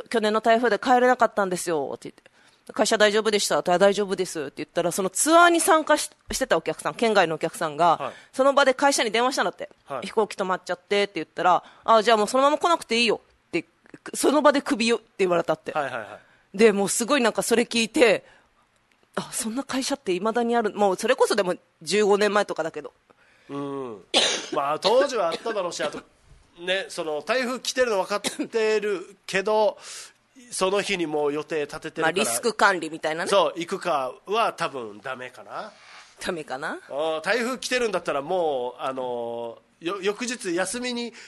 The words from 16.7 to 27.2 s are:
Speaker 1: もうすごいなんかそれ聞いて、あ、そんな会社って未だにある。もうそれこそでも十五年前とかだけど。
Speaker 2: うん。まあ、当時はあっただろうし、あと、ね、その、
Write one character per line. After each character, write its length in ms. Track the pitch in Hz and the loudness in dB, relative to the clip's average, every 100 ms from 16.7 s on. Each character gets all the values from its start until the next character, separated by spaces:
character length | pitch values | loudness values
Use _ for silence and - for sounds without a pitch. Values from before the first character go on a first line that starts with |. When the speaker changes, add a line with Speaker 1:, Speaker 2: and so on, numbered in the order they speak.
Speaker 1:
も 140 | 202 196 | 4 0
う 40 | |
す 160 | - 226 | -2 0
ご 120 | 285 | 2
い 40 | |
な 100 | 226 | 2
ん 20 | |
か 80 | 196 | 0
そ 140 | - 226 | 0 0
れ 80 | |
聞 180 | 233 233 | 0 -2
い 80 | 220 | 0
て、 340 | 311 233 170 - _ _ _ _ _ _ _ _ - | 4 4 4 -2 _ _ _ _ _ _ _ _ -10
あ、 140 | - | -8
そ 180 | - 220 | -8 -6
ん 60 | 240 | -6
な 80 | |
会 200 | 262 262 | -6 -4
社 120 | 247 277 | -4 -4
っ 40 | |
て 140 | - | -4
未 200 | 180 226 | -2 -2
だ 100 | 226 | -2
に 120 | 233 233 | 0 0
あ 60 | |
る。 120 | 208 | 0
も 180 | - 202 | 0 0
う 40 | 180 | 2
そ 120 | 220 | 0
れ 80 | 262 | 2
こ 100 | 494 | 2
そ 80 | 208 | 2
で 80 | |
も 120 | 185 175 _ _ | 0 -4 _ _
十 240 | 151 202 202 | -2 2 4
五 120 | 202 | 4
年 140 | 208 | 4
前 120 | 202 196 | 2 0
と 80 | |
か 100 | 160 | -4
だ 80 | 160 | -6
け 100 | 151 | -8
ど。 120 | 147 _ _ _ _ _ - | -14 _ _ _ _ _ -12
Speaker 2:
う 80 | 143 | -10
ん。 460 | 143 139 127 101 - - - - - | -8 -8 -10 -12 -4 -2 -2 -4 -4
ま 200 | 156 139 | -4 -2
あ、 60 | 151 | 0
当 280 | 185 247 277 | 2 4 2
時 80 | 240 | 0
は 140 | 170 | -2
あ 20 | |
っ 60 | - | -4
た 160 | 226 | -6
だ 80 | 208 | -4
ろ 80 | 175 | -4
う 40 | |
し、 80 | 170 | -4
あ 60 | 151 | -6
と、 100 | 151 - _ _ - _ 175 | -8 -16 _ _ -20 _ -10
ね、 260 | 180 190 165 | -4 -4 -4
そ 140 | - | -8
の、 180 | 156 151 | -6 -4